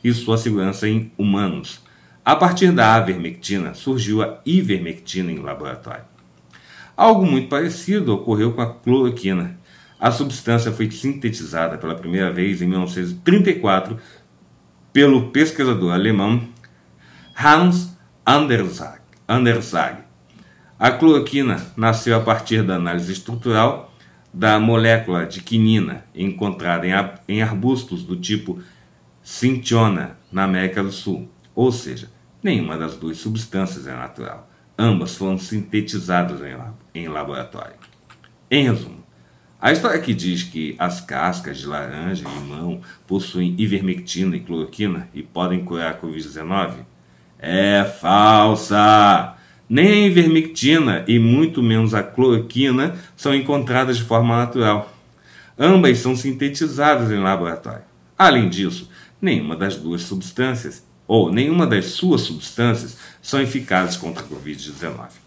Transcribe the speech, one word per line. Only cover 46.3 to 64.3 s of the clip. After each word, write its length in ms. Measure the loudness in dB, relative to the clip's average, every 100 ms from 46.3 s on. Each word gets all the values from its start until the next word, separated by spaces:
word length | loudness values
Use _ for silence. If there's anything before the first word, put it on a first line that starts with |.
| -12 -6 -4 -4 -8 -20 _ _ _ _ _
é 460 | -4 0 4 2
falsa! 1500 | 0 -4 2 6 8 8 6 2 0 4 8 8 8 6 2 -14 _ _ _
Nem 140 | 4 6
a 200 | 6 6
ivermectina 960 | 6 6 4 0 -2 2 4 4 0 2
e 140 | 4
muito 420 | 6 4 2 2
menos 320 | 2 2 2
a 80 | 0
cloroquina 920 | -4 2 2 2 0 -2 0 0 -2 -6 -16 _
são 160 | 0
encontradas 680 | 0 0 -2 0 0 0 -2
de 40 |
forma 340 | 0 2 2 2
natural. 560 | 0 0 2 0 -4 -18 _ _ _ -20 -20 0
Ambas 420 | 4 6 6 4
são 180 | 0 -2
sintetizadas 960 | -4 -4 -4 -2 -4 0 2 2 0
em 80 | 0
laboratório. 640 | 0 0 -4 -8 -12 -16 -20 _ _ 4
Além 300 | 6 6 2
disso, 420 | 0 -4 -6 -16 -20 -20 _
nenhuma 320 | -2 -2 -2
das 220 | -4 -4 -4
duas 260 | -6 -8
substâncias, 840 | -6 -10 -8 -4 -2 -2 -8 -14 _ _ 0
ou 240 | 2 4
nenhuma 380 | 0 2 2 2
das 160 | 0
suas 380 | -2 -4 0 0
substâncias, 760 | 0 -10 -10 0 0 0 -6 -16 -20 -18
são 180 | -6 -4
eficazes 560 | -2 -6 -2 0 0 -6
contra 280 | -10 -10
a 20 |
covid 340 | -14